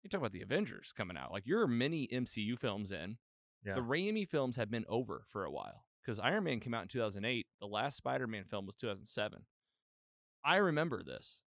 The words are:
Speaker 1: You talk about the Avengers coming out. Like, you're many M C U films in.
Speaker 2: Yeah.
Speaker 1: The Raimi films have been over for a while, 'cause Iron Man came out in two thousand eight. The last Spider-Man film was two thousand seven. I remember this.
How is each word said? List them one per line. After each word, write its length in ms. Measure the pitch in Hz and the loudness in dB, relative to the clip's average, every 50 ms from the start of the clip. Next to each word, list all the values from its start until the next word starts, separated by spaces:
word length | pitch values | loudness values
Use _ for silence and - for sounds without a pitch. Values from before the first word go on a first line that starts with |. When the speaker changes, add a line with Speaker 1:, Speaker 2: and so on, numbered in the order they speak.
Speaker 1:
You 80 | - 196 | -6 -2
talk 80 | - - | -2 0
about 120 | 139 110 | 0 0
the 100 | 98 90 | -2 -4
Avengers 500 | - 98 123 185 214 127 - 101 - - - | -2 0 2 2 2 0 -4 -10 -14 -14 -6
coming 220 | - 104 87 90 | -6 -4 -4 -4
out. 160 | 73 65 64 | -6 -6 -4
Like, 140 | 82 101 98 | -6 -6 -2
you're 200 | 117 175 226 226 | 0 2 4 4
many 400 | 147 117 117 123 147 165 160 135 - | 4 4 4 4 2 2 0 -2 -2
M 140 | - 127 123 | 0 -2 -2
C 160 | - - 113 | -2 -2 -2
U 160 | 104 107 123 123 | 0 0 0 0
films 340 | - 120 101 104 104 95 | 0 0 0 0 -2 -4
in. 240 | 95 80 78 98 113 117 _ _ _ _ _ _ _ _ - | -4 -4 -4 -6 -8 -10 _ _ _ _ _ _ _ _ -6
Speaker 2:
Yeah. 100 | 104 95 | -2 -2
Speaker 1:
The 40 | 127 | -2
Raimi 480 | 120 117 135 165 185 208 214 220 202 - | 0 2 2 2 2 2 0 0 -2 0
films 280 | - 151 135 127 120 | 2 2 2 2 2
have 140 | 127 117 104 | 0 0 0
been 140 | 113 117 110 | 0 -2 -2
over 360 | - 104 120 127 104 82 60 - - | 0 0 0 0 0 -4 -8 -8 -8
for 120 | - 104 95 | -4 -4 -4
a 40 | 76 | -2
while, 360 | 71 65 50 50 - - _ _ _ _ _ | -4 -6 -6 -8 -12 -16 _ _ _ _ _
'cause 140 | - 113 101 | -4 -4 0
Iron 260 | 98 127 175 220 196 | 2 2 2 4 2
Man 160 | 165 131 110 | 2 0 0
came 140 | 104 123 117 | 0 -2 -2
out 80 | 117 | -2
in 60 | 87 101 | -4 -2
two 100 | - 127 | -2 0
thousand 260 | 113 107 101 98 101 | 0 0 0 0 0
eight. 220 | 117 127 120 - _ _ _ | 0 0 0 -2 _ _ _
The 80 | 104 | -10
last 300 | 101 104 104 117 143 - | -4 0 0 0 0 0
Spider-Man 480 | - - 120 131 135 131 113 110 104 95 | -2 -2 0 0 0 0 -2 -2 -4 -6
film 220 | - - 101 98 | -4 -4 -4 -4
was 100 | 95 95 | -4 -8
two 100 | _ - | _ -2
thousand 200 | 113 101 98 104 | -2 -2 -4 -6
seven. 400 | - - - 104 107 - - - _ _ _ _ _ _ _ _ _ _ _ _ _ _ _ _ _ _ _ - | -8 -2 -2 -2 -2 -4 -8 -20 _ _ _ _ _ _ _ _ _ _ _ _ _ _ _ _ _ _ _ 4
I 120 | 143 170 | 6 6
remember 460 | 190 208 180 156 147 160 170 127 95 | 8 8 6 6 4 4 2 0 -4
this. 380 | 85 71 64 - - - - - _ _ | -4 -6 -8 -8 -10 -12 -16 -16 _ _